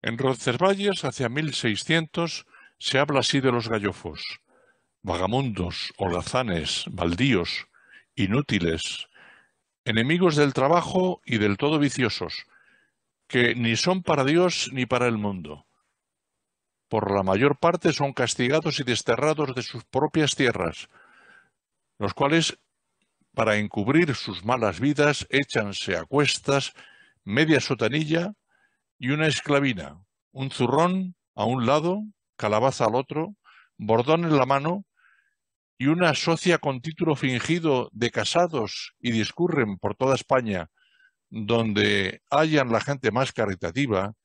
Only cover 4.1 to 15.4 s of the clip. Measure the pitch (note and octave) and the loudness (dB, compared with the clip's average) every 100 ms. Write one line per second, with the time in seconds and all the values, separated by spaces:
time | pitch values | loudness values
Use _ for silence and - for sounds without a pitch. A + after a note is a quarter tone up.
4.1 | D2 - - _ _ _ _ _ _ G2 | -12 -12 -14 _ _ _ _ _ _ -6
5.1 | E2+ F#2+ B2+ C3+ F#2+ E2+ E2 - - F#2+ | -2 0 0 -2 -2 -6 -6 -10 -6 -4
6.1 | F2 F2+ B2+ B2 F2 D2 - - - E2+ | -2 -2 -2 0 -2 -2 -6 -6 -4 -2
7.1 | F2 C3+ G#2 E2 - - _ _ - _ | 2 2 2 0 -6 -12 _ _ -20 _
8.1 | - F#2+ A#2 D3 G#2 E2+ E2 - - - | -4 0 0 0 0 0 -2 -6 -10 -14
9.1 | _ - - _ _ _ _ - A2 B2 | _ -20 -20 _ _ _ _ -2 0 2
10.1 | E3+ F#3 D3 D3 C3 C3+ E3+ - F#3 F#3 | 4 4 4 2 2 4 4 2 0 0
11.1 | - - A2 G#2 G2+ D3 D#3 D3 - A#2 | -2 -2 0 2 2 0 2 0 2 -2
12.1 | - E2+ - - _ _ _ _ _ _ | -2 -8 -10 -16 _ _ _ _ _ _
13.1 | _ _ B2+ A#2+ A2+ A2+ A2 F3 F#3+ F3+ | _ _ 2 2 2 0 2 0 0 0
14.1 | D3+ C3+ E3 F3+ - - C3+ B2 B2 B2 | 0 2 4 2 0 -6 -4 -2 0 0
15.1 | A2+ G#2 F#2+ | 0 -2 -6